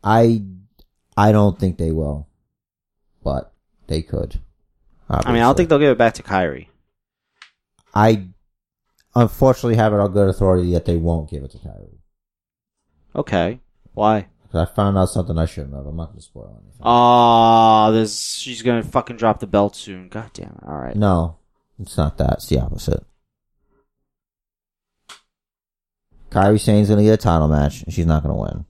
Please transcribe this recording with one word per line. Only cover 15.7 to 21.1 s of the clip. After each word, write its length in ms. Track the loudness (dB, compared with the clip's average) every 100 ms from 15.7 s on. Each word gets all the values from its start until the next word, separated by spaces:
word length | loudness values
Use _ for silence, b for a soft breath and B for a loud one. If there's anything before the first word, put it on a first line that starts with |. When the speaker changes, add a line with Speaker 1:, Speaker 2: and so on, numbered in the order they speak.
Speaker 1:
have. 120 | -14 -14
I'm 100 | -14
not 140 | -14
gonna 120 | -18
spoil 380 | -20 -20 -20 -20
anything. 200 | _ _
Speaker 2:
Aw, 1120 | 2 4 6 6 6 6 6 6 6 6 4
this, 420 | 2 -2 -6 -10 -10
she's 260 | -12 -6
gonna 220 | -2 -2
fucking 320 | -2 -4 -4 -2
drop 240 | -2 -2
the 80 | -2
belt 280 | 0 0 -4
soon. 340 | -18 -18 -16
God 220 | -16 -16
damn 160 | -18 -20
it. 140 | -20 -14
All 100 | -12
right. 180 | -8 -2
Speaker 1:
No, 420 | 0